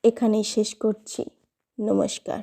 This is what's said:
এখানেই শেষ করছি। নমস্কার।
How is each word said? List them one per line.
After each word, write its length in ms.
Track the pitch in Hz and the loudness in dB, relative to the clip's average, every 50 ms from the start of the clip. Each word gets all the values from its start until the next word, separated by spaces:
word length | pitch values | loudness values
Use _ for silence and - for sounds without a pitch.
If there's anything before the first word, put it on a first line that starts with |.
| - | 6
এখানেই 400 | 233 226 - 240 220 214 220 208 | 4 4 4 2 2 2 2 0
শেষ 320 | - - 220 214 - - | 0 0 -2 -2 -2 -4
করছি। 500 | _ - 220 208 - _ - - - - - _ _ _ _ _ _ _ _ _ - | _ -2 -2 -2 -2 _ -14 -10 -10 -10 -10 _ _ _ _ _ _ _ _ _ -6
নমস্কার। 600 | 214 220 196 196 - 202 - - _ - - 214 | -2 0 2 2 0 0 -4 -8 _ -8 -8 -8